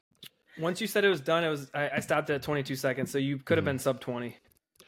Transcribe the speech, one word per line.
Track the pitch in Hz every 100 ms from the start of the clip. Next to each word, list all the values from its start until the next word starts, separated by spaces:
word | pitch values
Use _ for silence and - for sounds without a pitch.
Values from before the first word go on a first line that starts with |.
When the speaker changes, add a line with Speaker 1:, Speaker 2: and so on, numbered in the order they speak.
| _ _ - _ _ -
Speaker 1:
once | 160 180
you | 214
said | 214
it | 202
was | 175
done, | 135 165
it | 165
was, | 151 139
I, | 147 143 147
I |
stopped | 151 151 151
at | 147
twenty-two | 135 147 139 131
seconds, | 143 127 127
so | 143
you | 139 139
could | - 165
have | 147
Speaker 2:
Mm-hmm. |
Speaker 1:
been | 135
sub | 143 123
twenty. | - 120 123 - _ _ _ _